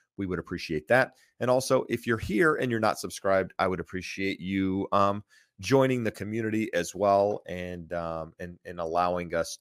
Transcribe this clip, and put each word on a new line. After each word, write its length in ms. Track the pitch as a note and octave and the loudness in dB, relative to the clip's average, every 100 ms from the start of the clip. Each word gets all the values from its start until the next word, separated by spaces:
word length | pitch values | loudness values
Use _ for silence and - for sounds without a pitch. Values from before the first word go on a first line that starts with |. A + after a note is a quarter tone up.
| _ - | _ -8
we 80 | |
would 140 | F#2+ E2+ | -4 -4
appreciate 500 | - F2 - D#2 - | -4 -8 -4 -6 2
that. 240 | B2+ - _ _ _ | 4 4 _ _ _
And 100 | A#2+ | 0
also, 360 | B2+ C3 C3 - | 0 2 0 0
if 180 | A2+ | -4
you're 120 | A#2 A2+ | -2 -2
here 380 | - G3+ D#3+ | 0 2 2
and 140 | D3+ B2+ | 2 0
you're 120 | A2+ | 2
not 180 | G#2+ - | 0 0
subscribed, 540 | F#2 - G2 F#2+ F#2 - | -8 -4 2 2 0 -2
I 80 | F#2 | -2
would 120 | F2 | -2
appreciate 640 | E2 F#2 - - G2 - | -6 -10 -10 -4 -4 -4
you, 480 | F2+ G2 F#2+ F#2+ - | -2 0 0 0 0
um, 320 | G2+ G2+ G#2 - _ _ - | 2 2 0 -10 _ _ -12
joining 420 | G2 C3+ C3 B2 | 2 4 4 2
the 80 | G#2+ | -2
community 580 | - G2+ A2+ A2 A2 G#2 | -4 -6 -4 -2 0 0
as 200 | F2 F2 | -2 -4
well 480 | F#2 G2+ G2 G#2 - - | 0 4 6 4 0 -8
and, 460 | F2+ F2+ F2 E2 | -10 -8 -10 -8
um, 400 | E2+ E2 E2 D#2+ - | -6 -4 -6 -8 -12
and, 200 | F2 F2 | -14 -14
and 120 | F2+ F2 | -14 -8
allowing 560 | E2 E2+ F2 F2+ F2 | -2 2 2 0 -2
us 240 | E2 E2 - | -2 -2 -8